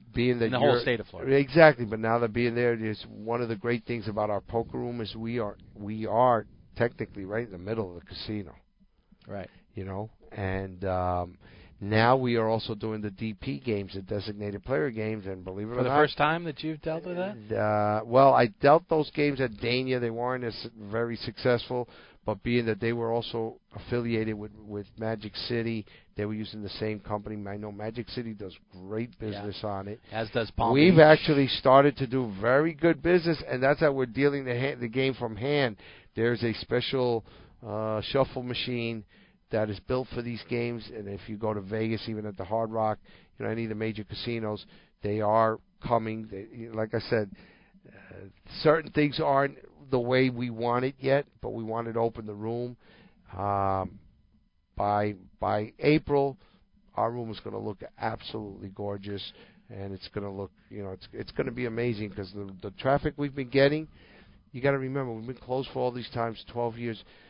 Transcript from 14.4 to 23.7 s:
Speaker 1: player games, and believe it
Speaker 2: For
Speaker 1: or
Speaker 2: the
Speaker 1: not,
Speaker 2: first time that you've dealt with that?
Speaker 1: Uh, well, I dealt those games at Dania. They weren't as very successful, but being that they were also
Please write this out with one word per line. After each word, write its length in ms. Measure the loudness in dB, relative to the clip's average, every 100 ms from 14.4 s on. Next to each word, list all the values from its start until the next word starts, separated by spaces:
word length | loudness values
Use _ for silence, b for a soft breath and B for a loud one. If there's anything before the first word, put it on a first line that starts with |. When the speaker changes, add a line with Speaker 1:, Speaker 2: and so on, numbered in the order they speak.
| -8 -8
Speaker 1:
player 260 | -4 -2 -2
games, 360 | -2 -4 -4 -6
and 180 | -8
believe 240 | -8 -8 -4
it 60 |
Speaker 2:
For 60 | -2
Speaker 1:
or 20 |
Speaker 2:
the 80 | 2
Speaker 1:
not, 80 | 4
Speaker 2:
first 180 | 4 2
time 280 | 0 0
that 200 | -4 -8
you've 160 | -8 -6
dealt 240 | -6 -6
with 140 | -6 -6
that? 360 | -6 -8 -6
Speaker 1:
Uh, 480 | 0 2 2 2 0 2
well, 260 | 6 8
I 140 | 8 6 4
dealt 260 | 6 6 6
those 220 | 0 0
games 320 | 0 0 2
at 80 | -2
Dania. 500 | -2 0 0 0 0
They 80 | 0
weren't 340 | -2 -2 -2
as 140 | -4 -6 -10 -12 -6
very 260 | -2 -2 -4
successful, 720 | -8 -2 2 2 0 -6 -6 B B B
but 180 | -6 -4
being 220 | 0 2
that 160 | 2 0
they 140 | 0
were 180 | 0 0
also 480 | -2 -2 -4 -4 -8 _